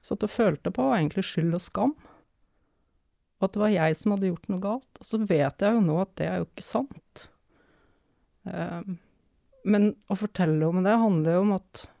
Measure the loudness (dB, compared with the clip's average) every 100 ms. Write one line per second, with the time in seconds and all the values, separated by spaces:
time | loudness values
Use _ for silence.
0 | -8 -4 -4 0 0 0 -4 -2 0 2
1 | 0 -2 -4 -2 -2 -2 -6 -2 -2 -2
2 | -16 -20 _ _ _ _ _ _ _ _
3 | _ _ _ _ -4 0 2 2 2 0
4 | 0 0 -2 -4 -6 -4 -4 -6 _ -20
5 | -6 -4 2 2 2 0 2 4 2 2
6 | -2 -4 -4 -4 -6 -10 -6 -4 -4 -10
7 | _ -20 -20 _ _ _ _ _ _ _
8 | _ _ _ _ -12 -8 -8 -8 -10 -12
9 | _ _ _ _ _ _ 0 4 2 0
10 | _ -4 -4 0 2 2 2 2 2 4
11 | 4 2 2 2 2 0 _ -20 -20 _